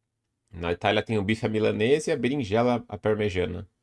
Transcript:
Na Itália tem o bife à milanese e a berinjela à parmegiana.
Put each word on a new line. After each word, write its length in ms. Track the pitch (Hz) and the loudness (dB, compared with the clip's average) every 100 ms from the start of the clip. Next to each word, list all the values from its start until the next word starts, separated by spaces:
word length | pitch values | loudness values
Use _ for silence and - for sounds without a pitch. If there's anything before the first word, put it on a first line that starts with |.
| _ _ _ _ _ | _ _ _ _ _
Na 220 | 85 85 | -8 -4
Itália 300 | 87 104 104 | 0 2 2
tem 160 | 104 107 | 2 0
o 40 | |
bife 240 | 95 110 110 | 0 0 0
à 20 | |
milanese 640 | 107 110 104 110 151 - | 0 0 2 2 2 0
e 20 | |
a 40 | 156 | -2
berinjela 680 | 123 143 104 107 123 120 - | -2 -2 0 2 2 0 -4
à 100 | 104 | -4
parmegiana. 720 | 107 107 104 92 87 90 92 _ | -2 0 0 0 -2 -4 -12 _